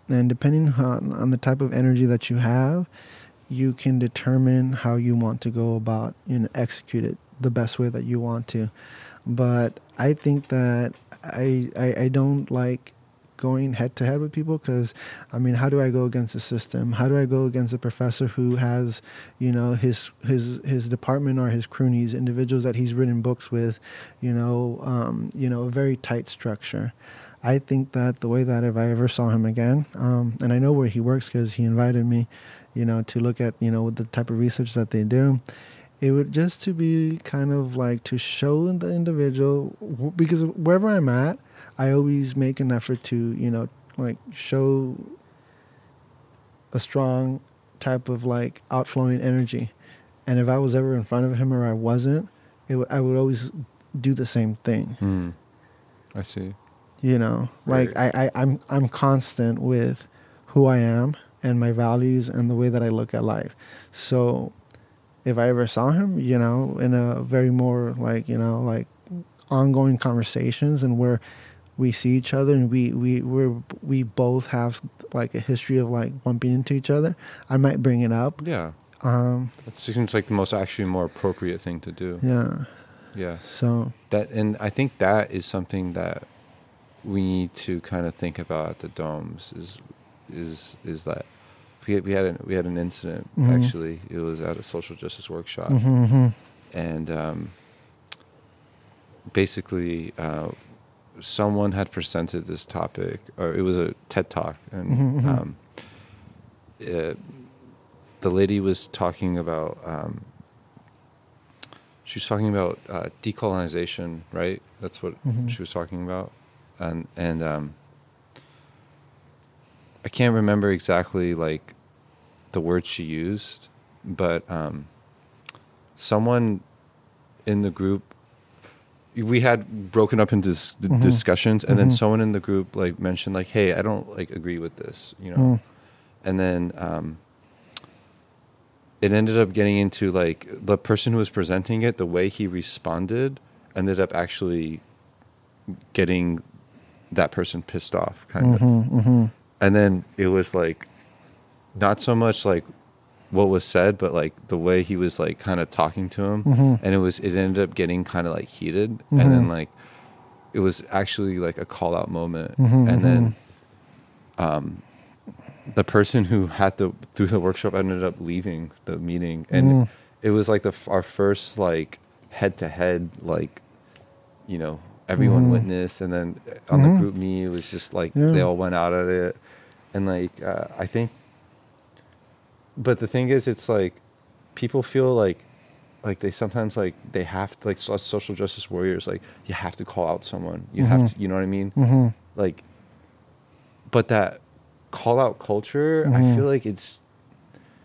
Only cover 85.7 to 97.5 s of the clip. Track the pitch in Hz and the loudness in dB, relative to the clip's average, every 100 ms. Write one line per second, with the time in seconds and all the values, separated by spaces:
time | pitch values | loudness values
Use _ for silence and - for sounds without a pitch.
85.7 | 98 90 87 87 82 - - - - _ | -6 -6 -6 -6 -8 -14 -20 -20 -20 _
86.7 | _ _ _ - 98 92 92 90 - - | _ _ _ -6 -2 0 -2 -4 -8 -8
87.7 | 87 - 90 85 - 87 78 82 78 80 | -8 -6 -6 -4 -6 -8 -8 -6 -6 -6
88.7 | 85 80 80 80 78 82 82 - 85 85 | -8 -12 -8 -8 -8 -10 -14 -16 -16 -18
89.7 | - - - _ _ - 85 82 80 - | -18 -20 -20 _ _ -16 -12 -12 -12 -16
90.7 | - 85 80 78 - - - - - - | -16 -12 -10 -8 -8 -10 -20 -20 -20 -20
91.7 | _ - 101 92 98 92 87 - 92 87 | _ -4 -2 0 0 -2 -4 -4 -4 -2
92.7 | 87 87 - 90 82 - - 123 123 123 | -4 -6 -6 -10 -10 -6 0 4 4 2
93.7 | 87 80 82 92 85 82 80 82 82 - | -2 -6 -10 -10 -6 -6 -6 -6 -8 -8
94.7 | 85 - 85 87 - - 85 85 - 85 | -10 -10 -12 -14 -12 -12 -12 -12 -8 0
95.7 | 131 123 127 117 135 123 110 - - - | 2 4 4 6 6 4 2 -10 -20 -14
96.7 | 90 82 80 80 78 78 82 80 | -8 -6 -6 -6 -6 -6 -8 -10